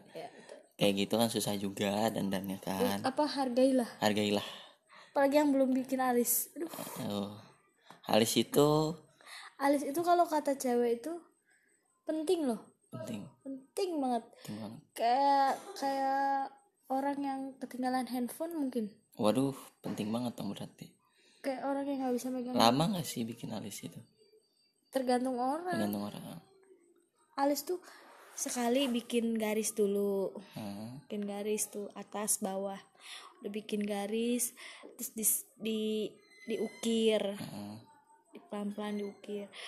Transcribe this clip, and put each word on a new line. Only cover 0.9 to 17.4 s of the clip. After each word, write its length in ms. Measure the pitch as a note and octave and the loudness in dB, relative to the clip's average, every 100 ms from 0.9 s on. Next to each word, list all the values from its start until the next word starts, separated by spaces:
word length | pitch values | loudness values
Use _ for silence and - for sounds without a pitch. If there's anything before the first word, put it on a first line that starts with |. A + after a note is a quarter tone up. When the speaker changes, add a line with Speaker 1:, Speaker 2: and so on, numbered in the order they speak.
| G2+ | 2
Speaker 2:
gitu 180 | G2 A2 | 0 2
kan 120 | A#2 | 2
susah 260 | A2 G#2 G2+ | 2 -2 -2
juga 340 | G2 G2 G2+ G2+ A2 | -4 -2 0 2 2
dandannya 500 | G#2 G2 F#2+ F#2+ F#2+ | 0 -2 -2 -4 -6
kan. 400 | - F#2+ - G3+ | -4 0 0 2
Speaker 1:
Apa, 220 | C4 D4 | -2 0
hargailah. 640 | D4 C4 C4+ A#3+ C4+ C4 A3 - | -2 0 0 4 4 4 0 0
Speaker 2:
Hargailah. 480 | - G#2 G#2 G2+ - - - _ _ - - | 2 2 2 0 -2 -12 -18 _ _ -20 -4
Speaker 1:
Apalagi 260 | D4 C#4 D4 | 2 4 6
yang 140 | D4+ | 4
belum 200 | C4+ C4 | 4 4
bikin 260 | C4 B3+ C4 | 2 0 0
alis. 500 | B3+ A#3+ A#3 - - | 2 2 2 0 -2
Aduh. 180 | D4 E4 - - - | -8 -8 -8 -10 -6
Speaker 2:
Oh. 300 | G#2+ G2+ G2+ G#2 - - _ _ _ - - | -4 -2 -4 -8 -18 -20 _ _ _ -14 4
Alis 260 | A2 A2+ | 4 6
itu 640 | A#2 A2+ D3 D3 D3+ D#3 F3 - _ - - - - | 4 4 6 8 6 2 -2 -14 _ -18 -18 -16 -2
Speaker 1:
Alis 280 | C#4 C#4+ | 2 2
itu 160 | C#4 D4 | 2 -2
kalau 240 | F4 F4 | 4 4
kata 320 | E4 D4+ D4 C#4 | 6 2 0 0
cewek 420 | B3+ A#3+ A#3+ A#3 | 2 2 2 0
itu 140 | D4+ E4+ - _ _ _ _ _ _ _ | -4 -10 -12 _ _ _ _ _ _ _
penting 400 | - D#4 D#4 F4 | -4 -2 2 2
loh. 140 | C#4 G#3 - _ _ | 2 -2 -6 _ _
Speaker 2:
Penting. 340 | G#3+ G#3+ G#3 E3+ - | -10 -8 -8 -10 -14
Speaker 1:
Penting 520 | C4+ C4+ - - F#4 D#4 | -12 -12 -8 -4 -2 0
banget. 280 | C4 A#3 A3+ - | 0 0 -4 -16
Speaker 2:
Penting 160 | - G#3+ | -12 -10
banget. 220 | A3 A2+ _ | -10 -12 _
Speaker 1:
Kayak, 580 | - A3+ C4 C#4 C#4 C4+ - - G4 | -2 2 6 6 6 4 2 -6 -4
kayak 720 | C#4 C4+ C4+ C4+ C#4 C#4 C4+ - _ _ - | -2 0 2 2 2 0 -2 -8 _ _ -4
orang 300 | C4+ C#4 C#4+ | 0 0 0
yang 200 | C#4 C4+ | -2 -4